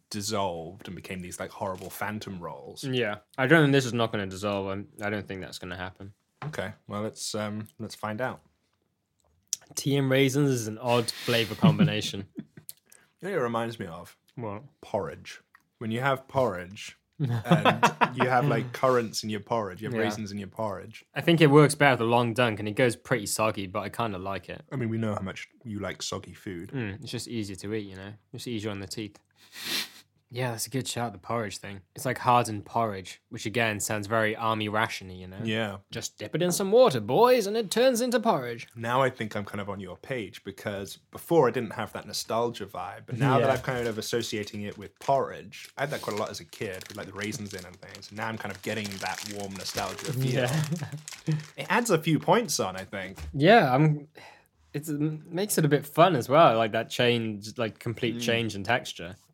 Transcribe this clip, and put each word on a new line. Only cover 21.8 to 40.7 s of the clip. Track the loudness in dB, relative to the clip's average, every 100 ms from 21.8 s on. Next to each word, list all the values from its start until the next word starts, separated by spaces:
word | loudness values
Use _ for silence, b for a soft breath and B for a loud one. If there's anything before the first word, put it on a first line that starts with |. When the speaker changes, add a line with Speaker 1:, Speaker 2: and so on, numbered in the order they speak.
| 6
Speaker 2:
with | 6
a |
long | 6 4 4
dunk, | 4 2 2
and | -2
it |
goes | 2 2
pretty | 2 -2 -2
soggy, | -2 0 0 0 -4
but | -4
I | -4
kinda | -4 -4 -4
like | -6 -8 -8
it. | -14 -10
Speaker 1:
I | -6
mean, | -2
we | -2
know | -2
how | -4
much | -6 -10 -14 _
you | -10 -6
like | -6 -6
soggy | -8 -8 -10
food. | -14 -10 -10 -8
Speaker 2:
Mm, | -6 -6 -8
it's | -10
just | -10 -8
easier | -8 -8 -8
to | -8
eat, | -8 -8
you | -12
know? | -14 -16 _
It's | -14 -8
easier | -6 -6
on | -8
the | -10
teeth. | -10 -12 -14 _ _ B B B B B B B _ _
Yeah, | -6 -4
that's | -4 -4
a |
good | -4 -4
shout, | -4 -6
the | -6
porridge | -4 -4 -4 -8
thing. | -12 -14 -16
It's | -8
like | -4 0
hardened | 6 6 4 -2
porridge, | -4 -2 -2 -2 -10 -16 _
which | -10 -4
again | 0 0 0
sounds | -2 -4 0
very | 2 2
army | 0 0 0 0
ration-y, | 0 0 -2 -12
you | -14 -14
know? | -8
Speaker 1:
Yeah. | -2 -2 -2 -6 -10
Speaker 2:
Just | -10 -10 -10
dip | -6
it | -2
in | 0
some | 0 4
water, | 8 8 6
boys, | 2 6 6 6 2
and | -2
it | -2
turns | 2 4 4
into | 2 2
porridge. | 2 0 0 -8 -12
Speaker 1:
Now | -8 0 4
I | 4
think | 2 -4 -6
I'm |
kind | -6 -6
of | -6
on | -8
your | -10 -12
page, | -8 -6 -8 -10
because | -12 -10 -6